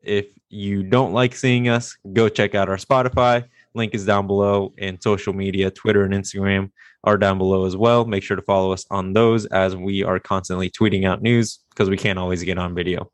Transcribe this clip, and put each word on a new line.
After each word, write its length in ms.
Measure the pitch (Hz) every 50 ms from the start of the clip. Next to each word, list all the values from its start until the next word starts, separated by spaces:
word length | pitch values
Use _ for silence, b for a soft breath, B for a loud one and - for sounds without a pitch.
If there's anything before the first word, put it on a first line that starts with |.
If 260 | _ - 104 101 101 - _ _ _ _
you 340 | - 104 101 101 101 98 95
don't 280 | 95 110 127 135 90 92
like 220 | 120 127 123 -
seeing 340 | - - 127 123 123 123 120
us, 280 | 117 117 120 - - _ _ 98 95
go 160 | 110 113 107
check 240 | - - 104 101 -
out 160 | 101 98 92
our 80 | 95
Spotify. 680 | 95 - - 139 131 127 127 - 127 127 123 120 120 123 b b b b b _
Link 200 | 117 113 104 -
is 120 | 107 95
down 200 | 101 104 101 98
below, 460 | 95 101 101 101 101 101 101 98 92 _
and 240 | - 95 95 92 90
social 320 | - 110 104 95 - 104 95
media, 360 | 98 98 98 92 95 95 95
Twitter 340 | - - - 110 104 101 98
and 100 | 95 98
Instagram 580 | 98 95 - - 98 98 98 98 98 98 95 b b b b b b -
are 140 | 104 104
down 200 | 98 101 98 95
below 280 | 95 95 95 95 95 95
as 100 | 92 90
well. 280 | 95 110 117 120 120 117
Make 180 | 113 101 98 -
sure 120 | - 104
to 60 | 92
follow 300 | - - 101 95 95 95
us 140 | 95 92 - _
on 240 | 98 98 92 95 95
those, 320 | 110 117 113 113 113 104
as 280 | - - 95 95 95 92
we 280 | 90 92 98 98 98 98
are 140 | 90 92 92
constantly 520 | - - 101 95 92 - 92 92 92 90
tweeting 340 | - - 113 107 95 95 95
out 160 | 92 92 -
news 380 | - 117 120 117 113 - - _ _ _ _
'cause 140 | - 104 95
we 80 | 98
can't 200 | 95 - 107 95
always 240 | 92 92 90 92 85 85
get 140 | 90 87
on 160 | 92 90 90 87
video. 380 | 90 85 90 87 87 - _